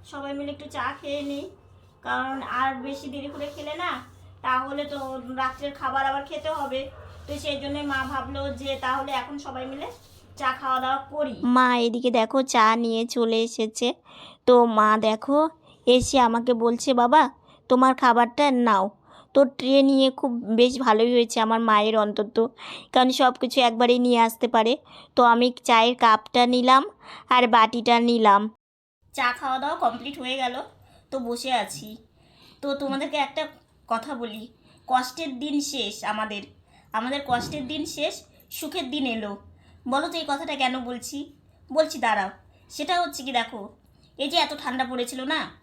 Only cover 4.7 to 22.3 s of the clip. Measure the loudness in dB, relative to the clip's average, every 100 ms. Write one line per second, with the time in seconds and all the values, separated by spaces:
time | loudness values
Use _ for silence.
4.7 | -8 -8 -8 -8 -10 -10 -6 -6 -4 -12
5.7 | -6 -4 -2 -2 -4 -6 -8 -6 -6 -4
6.7 | -6 -8 -14 -20 -20 -12 -8 -6 -6 -6
7.7 | -6 -4 -4 -4 -6 -8 -8 -8 -6 -8
8.7 | -6 -4 -4 -4 -6 -6 -12 -12 -10 -10
9.7 | -10 -14 -16 -20 -20 _ -6 -4 -4 -2
10.7 | -2 0 -4 -6 -6 -6 -2 2 4 4
11.7 | 4 0 0 0 0 2 0 2 4 4
12.7 | 4 0 -2 -2 -2 0 0 -2 -4 -6
13.7 | -2 -4 -4 _ -20 -20 -4 6 6 6
14.7 | 4 4 4 2 -2 0 2 2 -4 _
15.7 | _ 2 4 4 4 4 2 0 2 2
16.7 | 0 0 2 6 6 4 -2 _ _ _
17.7 | 4 4 4 4 4 2 2 2 2 2
18.7 | 2 0 _ _ -20 _ 4 4 2 2
19.7 | 4 6 4 2 0 -4 -4 -2 4 4
20.7 | 4 2 4 4 2 2 0 0 0 2
21.7 | 2 4 2 0 -2 -4